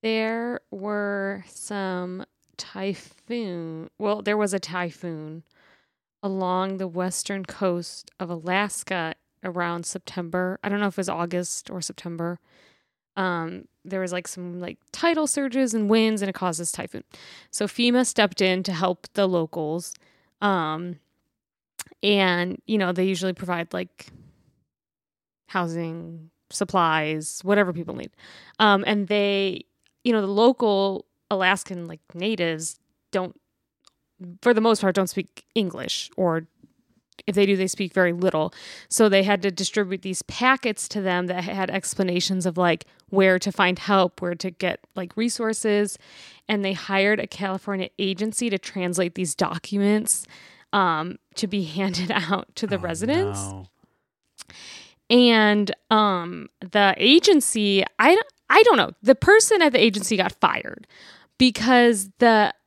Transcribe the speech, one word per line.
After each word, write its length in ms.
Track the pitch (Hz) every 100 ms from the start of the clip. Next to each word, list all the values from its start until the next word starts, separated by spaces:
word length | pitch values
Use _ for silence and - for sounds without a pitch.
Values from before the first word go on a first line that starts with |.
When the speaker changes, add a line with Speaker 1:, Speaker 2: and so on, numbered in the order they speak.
Speaker 1:
there 580 | 220 220 220 226 240 240 _
were 720 | 202 196 208 202 202 196 196 180
some 760 | - - 208 190 180 180 185 - _ _ _
typhoon, 1300 | - - 196 190 - _ _ 240 220 175 165 160 160 _
well, 220 | 208 208
there 140 | 208 208
was 160 | 208
a 60 | 190
typhoon 880 | 185 180 175 - 175 160 156 160 - _ _ _ _ _ _ _
along 540 | 202 190 185 185 190 190
the 100 | 190
western 560 | 170 185 185 - 202
coast 640 | 185 - 190 175 170 - - _
of 120 | 175
Alaska 840 | 170 160 185 208 - - 185 160 - _ _
around 420 | 190 175 175 170 170
September. 720 | 185 - - 170 175 180 190
I 40 | -
don't 120 | 202
know 60 | 208
if 60 |
it 40 | 185
was 100 | 190
August 640 | 165 170 175 175 - -
or 100 | 180
September. 600 | 165 - 175 170 170 175 _ _ _ _ _ _ _ -
Um, 500 | 185 175 165 180 - _
there 160 | - 190
was, 120 | 185
like, 140 | 180 175
some, 300 | - 180 175
like, 180 | 175 - _
tidal 340 | - 339 320 302
surges 480 | - 269 247 262
and 160 | 220 208
winds, 320 | 226 220 220
and 60 | 196
it 60 |
caused 240 | 185 185 160
this 120 | 170
typhoon. 300 | - 180 - - - - - _
So 160 | - 208
fema 400 | - 240 240 254
stepped 340 | - 208 -
in 220 | 190 185
to 100 | 190
help 340 | 175 180 180 -
the 120 | - 196
locals. 640 | 180 160 - 151 165 175 - _ _ _ _
Um, 600 | 208 185 156 156 175 170 _ _ _ _ _ _ _ _ - _
and, 600 | 196 202 190 175 180 185 -
you 120 | 214
know, 140 | 185
they 120 | 180
usually 280 | 185 185 185
provide, 380 | 175 180 175 170
like, 340 | 180 180 _ - - - _ _ _ _ _ _ _ _ _ _ _ _
housing, 840 | 190 175 165 165 165 165 165 160 _ _
supplies, 880 | - 196 190 165 156 151 156 156 -
whatever 300 | 185 208 190
people 220 | 170 160 -
need. 160 | - _ - - - _
Um, 240 | 214 202 196
and 220 | 208 196
they, 560 | 208 202 196 196 - - _ _ _
you 80 | -
know, 80 | 220
the 60 | 196
local 720 | 202 233 254 226 202 196 190 - _ _
Alaskan, 560 | 202 185 190 - 180 170
like, 140 | 160 _
natives 640 | 170 196 214 170 160 160 - _ _ _
don't, 280 | 190 185 - _ _ _ _ _ _ _ _ 180 175
for 140 | 240
the 60 | 226
most 200 | 226 220
part, 140 | 196
don't 140 | 185 185
speak 340 | - 185 - _
English, 560 | - 190 - 127 - - -
or 300 | 180 160 165 _ _ _ _ _ _ - -
if 80 |
they 120 | 190 196
do, 100 | 196
they 100 | 190
speak 260 | - 185
very 200 | 185 180
little. 400 | 175 185 160 156 - - - -
So 200 | - 220
they 140 | 196
had 200 | 196 202
to 80 | 196
distribute 520 | 175 190 - 196 185
these 200 | 190 185
packets 680 | - - 247 262 247 214 -
to 120 | 214
them 260 | 190 180 180
that 180 | 180
had 260 | 180 190 185
explanations 760 | 190 - - 190 175 - 190 180
of, 100 | 165
like, 280 | 175 165 - _ _
where 280 | 196 190 185
to 140 | 202
find 260 | - 190 180
help, 420 | - 202 180 -
where 120 | 180
to 160 | 175 185
get, 300 | 170 185 - _ -
like, 200 | 175 -
resources. 840 | 233 - 226 220 220 208 208 - - - - - _
And 160 | 214
they 80 | 196
hired 480 | 190 - 196 196 214
a 60 | 214
California 640 | - 196 190 - 196 185 -
agency 500 | 196 185 214 208 240
to 80 | 196
translate 560 | - 202 180 180 180
these 200 | 170 180
documents, 920 | - 175 170 - 202 202 214 214 - - - - - _
um, 460 | 202 185 160 165 - _ -
to 100 | 208
be 160 | 202
<laughs> 120 | 170 156
handed 340 | 190 175 180
out 460 | 156 160 190 - -
to 100 | 214
the 100 | 196
Speaker 2:
Oh, 20 |
Speaker 1:
residents. 580 | 180 165 220 311 392 202
Speaker 2:
no. 280 | 196 - 190 _ _ _ _ _ _ _ - - - - - _ _
Speaker 1:
And, 600 | 240 247 226 214 208 202 - _
um, 580 | 220 208 185 170 175 - _
the 340 | 185 208 202 -
agency, 880 | - 311 339 339 - 226 208 196 185 _
I, 200 | 233 381 571 _ _
I 140 | 359
don't 160 | 440 302
know. 140 | - -
The 120 | 208
person 460 | 262 - 415 440 415
at 120 | 320
the 100 | 240
agency 340 | 220 202 190 208
got 160 | 185 -
fired 460 | 170 - - - - - - - _ _
because 720 | 254 208 220 247 240 220 196 _
the 360 | 240 220 208 -